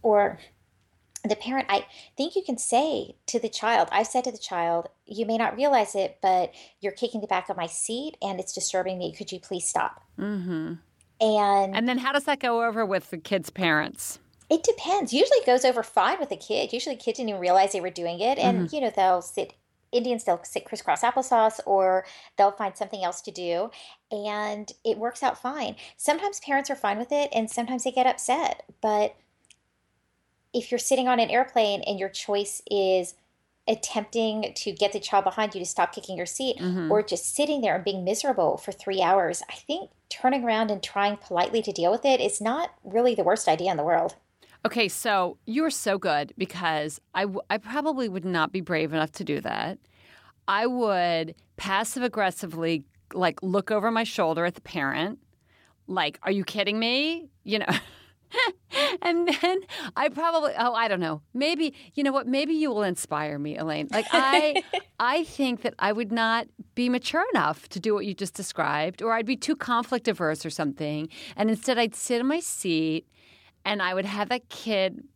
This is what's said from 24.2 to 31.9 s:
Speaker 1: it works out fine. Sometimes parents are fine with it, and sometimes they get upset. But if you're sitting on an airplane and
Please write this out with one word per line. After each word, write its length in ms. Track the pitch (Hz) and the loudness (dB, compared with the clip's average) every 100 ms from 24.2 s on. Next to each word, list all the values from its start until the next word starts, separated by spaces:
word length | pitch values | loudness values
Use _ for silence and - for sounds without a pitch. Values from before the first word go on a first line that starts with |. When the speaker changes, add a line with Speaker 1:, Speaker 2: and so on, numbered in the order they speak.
| 208 208 208 208 208 - | -4 -4 -4 -4 -10 -6
Speaker 1:
it 140 | 240 214 | -2 -2
works 240 | 226 240 | -2 -2
out 180 | 277 - | -2 -2
fine. 360 | 247 294 240 - - - | -6 -4 -6 -8 -18 -6
Sometimes 420 | - 311 403 403 | 0 0 0 -4
parents 280 | - 277 277 | 0 0 0
are 60 | 269 | -2
fine 240 | 208 214 | 0 0
with 120 | 240 | 0
it, 180 | 294 285 | 0 0
and 160 | 220 220 | 0 -2
sometimes 360 | - 233 254 254 | -4 -4 -2 -2
they 60 | |
get 140 | 254 254 | 2 2
upset. 580 | - - 269 320 - - - | 2 0 0 0 -4 -10 -4
But 340 | 220 214 208 - _ _ _ _ _ _ _ _ _ _ _ _ _ | 0 2 2 -2 _ _ _ _ _ _ _ _ _ _ _ _ _
if 180 | 247 240 | -6 -2
you're 60 | 240 | -4
sitting 280 | - 262 254 | 2 2 4
on 120 | 247 | 2
an 100 | 226 | 4
airplane 520 | 240 262 247 214 202 | 2 2 2 2 0
and 180 | - | -2